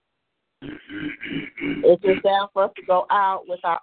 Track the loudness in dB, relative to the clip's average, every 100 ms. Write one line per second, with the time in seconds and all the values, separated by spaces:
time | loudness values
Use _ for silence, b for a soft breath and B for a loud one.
0 | _ _ _ _ _ _ -16 -16 -14 -10
1 | -10 -10 -10 -8 -10 -8 -6 0 4 4
2 | 4 2 2 0 0 0 -2 -2 0 0
3 | 2 2 2 -2 -6 -6 -4 -2